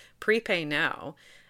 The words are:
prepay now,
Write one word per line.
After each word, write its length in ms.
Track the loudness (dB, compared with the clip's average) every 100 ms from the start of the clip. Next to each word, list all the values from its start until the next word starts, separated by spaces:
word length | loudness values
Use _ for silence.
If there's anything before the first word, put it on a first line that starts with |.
| -20 _
prepay 460 | 0 2 2 -2
now, 500 | 0 0 0 -2 -10 -12 -18 -20